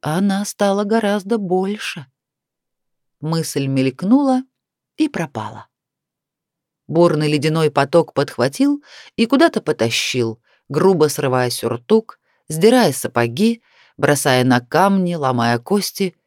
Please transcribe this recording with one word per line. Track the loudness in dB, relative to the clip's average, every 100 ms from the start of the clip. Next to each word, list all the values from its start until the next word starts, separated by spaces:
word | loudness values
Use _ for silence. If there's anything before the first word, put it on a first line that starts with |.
Она | -4 -2 0 -2
стала | -6 -2 0 0
гораздо | 0 0 0 -2 -2 -4
больше. | -2 -2 -2 -6 -8 -12 -16 _ _ _ _ _ _ _ _ _ _ _
Мысль | -4 -4 -2 -4 -2
мелькнула | 0 0 -2 2 2 4 0 -4 _ _ _ _ _
и | -4
пропала. | -4 -8 -8 -10 -12 -20 _ _ _ _ _ _ _ _ _ _ _ _
Бурный | 2 2 2 0
ледяной | 0 0 0 0
поток | 0 2 2 2
подхватил | -2 -4 0 -2 0 0 0 _ -20 -18 -2
и | 0
куда-то | 4 2 0
потащил, | -4 -2 -2 -2 -4 -2 -4 -6 _ _ _
грубо | 0 2 4 2
срывая | 0 -2 0 -2
сюртук, | -2 -6 -6 _ 0 0 -18 _ _ _
сдирая | 2 4 4 2
сапоги, | 0 -4 -2 -2 0 0 0 _ _ _ _
бросая | 0 0 2 2
на | 4 2
камни, | 0 0 2 2 -2
ломая | -2 -2 0 0 -2
кости | -2 -4 -4 -6 -6 _